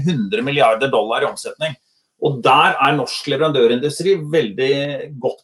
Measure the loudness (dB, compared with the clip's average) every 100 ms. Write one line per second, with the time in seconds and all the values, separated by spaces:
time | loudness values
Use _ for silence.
0 | 0 -2 -2 -2 -2 2 2 2 0 0
1 | 0 -2 -2 -4 -12 -8 -8 -8 _ _
2 | _ _ -4 0 4 4 4 2 2 0
3 | -2 -6 -4 -2 0 4 4 4 -2 -2
4 | 0 0 2 0 0 -2 0 0 -2 -6
5 | -10 -6 -6 -6